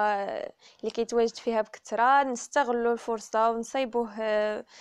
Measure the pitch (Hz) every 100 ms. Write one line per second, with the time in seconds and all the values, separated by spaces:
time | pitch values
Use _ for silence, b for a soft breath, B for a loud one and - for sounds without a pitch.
0 | 208 202 196 110 - - b b 220 233
1 | 226 233 226 - 247 226 214 - - 214
2 | 247 277 269 240 - 285 247 240 233 233
3 | - 220 - 220 226 226 226 269 247 240
4 | 226 208 220 214 214 214 - B